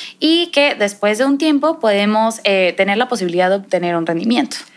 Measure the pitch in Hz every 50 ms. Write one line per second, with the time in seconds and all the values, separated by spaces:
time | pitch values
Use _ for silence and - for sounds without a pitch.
0 | - - - _ 285 311 330 339 349 339 - 285 285 294 - 220 208 196 202 -
1 | - 208 214 220 262 277 277 277 320 311 294 277 294 311 320 320 - 220 202 202
2 | 208 208 214 220 220 226 226 - - 208 196 190 185 175 170 - 196 202 202 214
3 | 247 247 247 202 190 175 170 180 180 185 196 202 196 - - 180 175 175 170 170
4 | 165 165 165 165 - 226 240 - - - - - - - -